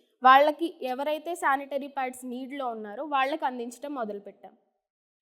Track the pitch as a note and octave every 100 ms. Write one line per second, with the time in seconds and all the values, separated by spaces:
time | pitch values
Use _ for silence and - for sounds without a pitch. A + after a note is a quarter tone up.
0 | _ _ B3 C4+ D4 D4 E4 - B3+ B3+
1 | D4 D4+ D#4+ E4+ D#4+ C#4 C#4 C#4+ C#4+ C#4+
2 | B3+ B3+ B3+ B3 C4 C#4 B3+ A3+ G#3+ G#3
3 | D4+ - C4 D#4 D4 B3+ A#3+ B3 C#4+ C#4+
4 | G#3+ G3+ G3+ G3 F#3+ A3 _ _ _ _
5 | _ _